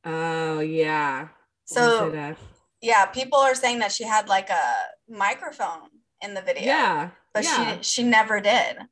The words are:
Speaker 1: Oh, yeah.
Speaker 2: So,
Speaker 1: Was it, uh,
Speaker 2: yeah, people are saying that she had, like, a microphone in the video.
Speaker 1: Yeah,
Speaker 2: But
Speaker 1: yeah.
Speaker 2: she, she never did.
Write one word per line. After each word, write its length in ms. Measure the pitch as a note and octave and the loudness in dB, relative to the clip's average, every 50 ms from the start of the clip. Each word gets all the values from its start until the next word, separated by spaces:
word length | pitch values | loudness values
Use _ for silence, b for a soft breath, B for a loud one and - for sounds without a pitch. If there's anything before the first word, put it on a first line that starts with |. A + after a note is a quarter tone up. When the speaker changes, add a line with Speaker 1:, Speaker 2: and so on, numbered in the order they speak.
| _ | _
Speaker 1:
Oh, 540 | E3 D#3+ D#3+ D#3+ E3 D#3+ D#3+ D#3+ D#3+ D#3 D#3 | -6 -6 -4 -4 -4 -4 -4 -4 -4 -2 -4
yeah. 680 | D#3 D#3 D#3+ D#3+ D#3+ D#3 D#3 D3+ D3 C#3+ C3+ C3 D#3 D#3+ _ _ _ _ _ _ _ | -4 -2 0 0 0 2 2 0 0 -2 -2 -4 -8 -12 _ _ _ _ _ _ _
Speaker 2:
So, 400 | - - B3 A#3+ A#3 A#3 A3 G#3 | -6 0 2 4 4 4 2 0
Speaker 1:
Was 60 | D#3+ D#3 | -2 -4
it, 60 | D3+ | -6
uh, 160 | D3 C#3+ D#3+ - - - _ _ _ _ _ _ | -8 -10 -12 -14 -18 -20 _ _ _ _ _ _
Speaker 2:
yeah, 240 | - A#3 A3+ G#3 F#3+ | 0 4 6 6 6
people 340 | - - B3 C4+ B3+ D4 C#4 | 4 2 -6 -2 2 4 6
are 160 | C4+ C4+ C4 | 6 6 4
saying 240 | B3+ - B3 A#3+ A#3+ | 2 0 0 0 0
that 120 | G#3+ G3 | -2 -2
she 120 | - - A3+ | -2 -6 -4
had, 240 | A3 G#3+ G#3+ G3+ | 0 0 0 2
like, 220 | G#3 G3 F#3+ F#3+ - | 2 0 0 0 0
a 240 | F#3+ E3 - - - - - - - _ _ | 0 0 0 0 0 -2 -4 -8 -12 _ _
microphone 840 | _ A3+ G3+ G3 G3+ B3+ - F#4 D#4+ - - G#3 E3 E3 D#3+ - - _ _ _ _ _ _ | _ -6 -2 -2 -2 -2 -4 -10 -14 -8 -6 -6 -6 -6 -10 -16 -20 _ _ _ _ _ _
in 120 | G3 G3+ G3+ | -14 -10 -10
the 80 | F#3+ | -6
video. 220 | F#3+ F3+ F3 - F#3+ | -4 -4 -4 -2 0
Speaker 1:
Yeah, 440 | B3 C#4+ D#4+ C4 G3 E3 D3 D#3 F3 - _ _ _ _ | 0 0 2 2 0 0 -2 -4 -6 -12 _ _ _ _
Speaker 2:
But 100 | G#3+ - | -4 -2
Speaker 1:
yeah. 340 | E4 D4+ B3+ A#3 - - | 0 0 0 -2 -2 -4
Speaker 2:
she, 60 | F3 - | -6 -4
she 200 | - - B3+ A#3+ | -4 -2 0 2
never 380 | A#3+ A3+ A3 A3 A3 G#3+ G#3 | 4 4 4 4 2 0 0
did. 360 | G3 G3+ A#3 A#3 - - - - - _ | 2 2 2 2 0 -2 -6 -12 -16 _